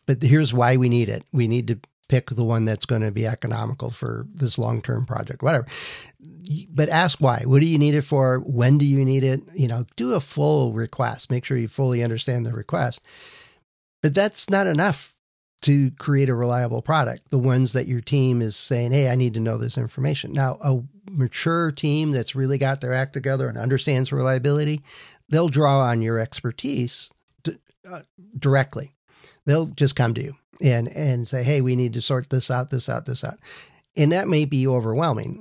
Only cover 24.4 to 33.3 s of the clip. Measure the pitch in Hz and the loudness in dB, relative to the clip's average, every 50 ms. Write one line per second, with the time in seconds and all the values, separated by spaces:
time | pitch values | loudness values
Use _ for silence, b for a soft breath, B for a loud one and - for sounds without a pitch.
24.4 | 120 143 143 147 151 151 151 147 B B B B B B B B B - 151 156 | 0 0 0 0 0 -2 -4 -6 B B B B B B B B B -2 0 2
25.4 | 175 165 135 143 151 143 139 139 131 123 117 117 110 113 117 113 110 - - - | 2 2 2 2 4 4 4 4 4 2 2 0 0 0 0 -2 -2 -4 -6 -8
26.4 | - 123 113 - - 269 285 220 123 117 - - - - - _ _ _ _ _ | -8 -8 -6 -6 -6 -4 -4 -4 -4 -4 -6 -8 -10 -10 -14 _ _ _ _ _
27.4 | - 165 - - _ _ _ _ - 180 180 180 - _ _ - 180 208 226 131 | -8 -8 -8 -10 _ _ _ _ -20 -18 -18 -18 -18 _ _ -20 -20 -18 -10 -4
28.4 | - 139 135 135 127 139 - - 139 - _ _ _ B B B B B B B | 0 2 2 2 0 -2 -6 -12 -14 -14 _ _ _ B B B B B B B
29.4 | B 143 143 160 165 160 - - 143 135 - - 127 113 113 110 - - - - | B 0 2 2 0 -2 -2 0 0 0 2 2 0 0 0 -2 -6 -8 -10 -16
30.4 | _ _ - - - 139 123 117 117 117 - 151 151 143 127 120 120 - - 131 | _ _ -8 -2 0 2 2 2 0 -4 -4 -4 -2 -2 -2 -2 -4 -4 -4 -2
31.4 | 123 127 151 143 131 127 127 123 127 120 113 120 113 - 139 127 127 - - 131 | 0 0 0 2 0 0 0 0 0 -2 -2 -4 -4 -2 -2 -2 -2 -2 -2 -2
32.4 | - - 127 123 127 - - 123 - - 120 117 - - 123 131 - - | -2 -2 -2 -4 -4 -4 -4 -4 -4 -4 -6 -6 -6 -8 -8 -8 -8 -10